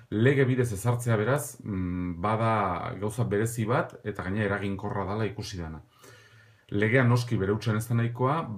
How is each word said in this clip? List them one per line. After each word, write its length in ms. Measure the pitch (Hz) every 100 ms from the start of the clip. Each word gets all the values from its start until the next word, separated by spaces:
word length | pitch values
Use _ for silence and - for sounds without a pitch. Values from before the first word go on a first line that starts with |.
| -
Lege 340 | 104 123 139
bidez 260 | 127 127 120
ezartzea 440 | 95 120 117 120 110
beraz, 400 | 107 143 139 -
mm, 560 | - 98 90 90 90 85
bada 720 | 101 110 113 110 98 85 82 82
gauza 240 | 104 110
berezi 400 | 98 101 113 120 107
bat, 300 | 135 - -
eta 180 | 104 101
gainera 320 | 90 101 104
eraginkorra 500 | 98 101 98 104 98 92
dala 180 | 107 110
ikusi 320 | - - 92
dana. 220 | 82 78 - _ - - - - - _ -
Legea 340 | 104 107 131
noski 320 | 120 120 120 107
bere 160 | 95
hutsen 240 | 107 - 107
ez 100 | 110
da 60 |
nahikoa, 420 | 117 117 117 127 160 160